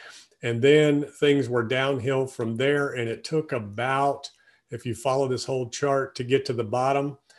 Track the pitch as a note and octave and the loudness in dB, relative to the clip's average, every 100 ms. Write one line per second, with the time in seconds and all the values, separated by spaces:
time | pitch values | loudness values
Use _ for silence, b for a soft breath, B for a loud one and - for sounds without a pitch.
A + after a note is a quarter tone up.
0 | B B B B B2 A#2 C3+ D3+ D3+ D3 | B B B B -6 2 6 6 6 2
1 | C#3+ - D3 C#3+ A#2+ B2 A2 B2+ C3+ C#3 | -2 0 2 2 2 0 0 0 0 -2
2 | A2 C3+ C3 - A2+ A2+ C3+ D3 C#3+ B2 | 0 0 -2 -4 -4 0 2 2 0 -2
3 | A#2 A2+ - D#3 D#3 B2+ G#2 G#2 B2 C3+ | -4 -6 -4 -4 -2 -4 -6 -4 -2 2
4 | C#3 C#3 - _ b b b A#2 B2+ G#2+ | 2 0 -6 _ b b b -10 -8 -4
5 | C3+ C3 C3+ B2 - C3 B2 - C#3+ C#3 | -2 0 0 -2 -2 -4 -4 -2 0 0
6 | C3 - A#2+ C3+ C3+ A#2 G#2+ A#2+ C3 C#3 | -2 -6 0 2 2 -4 -2 0 2 0
7 | C#3+ C3+ _ | -2 -8 _